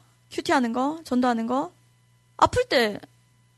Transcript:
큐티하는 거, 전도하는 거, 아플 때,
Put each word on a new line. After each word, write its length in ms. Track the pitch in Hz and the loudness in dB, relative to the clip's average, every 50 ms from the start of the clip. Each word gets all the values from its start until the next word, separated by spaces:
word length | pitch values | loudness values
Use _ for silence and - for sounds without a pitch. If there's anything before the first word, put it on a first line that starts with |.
| _ _ _ _ _ _ | _ _ _ _ _ _
큐티하는 440 | - - - - 339 285 247 233 226 | -12 -8 -2 0 0 0 0 0 -2
거, 260 | 247 262 285 320 330 320 | -2 -2 -2 -4 -6 -6
전도하는 420 | - 262 247 247 254 240 226 226 | -4 0 0 2 2 0 -2 -2
거, 260 | 226 247 269 311 359 - _ _ _ _ _ _ _ _ _ _ _ _ | -2 -2 -4 -4 -6 -8 _ _ _ _ _ _ _ _ _ _ _ _
아플 280 | - - - - 494 494 | 2 2 4 4 2 -2
때, 360 | - 339 269 233 214 196 - - - _ _ _ _ _ _ _ _ _ | 2 2 2 2 2 0 -6 -12 -18 _ _ _ _ _ _ _ _ _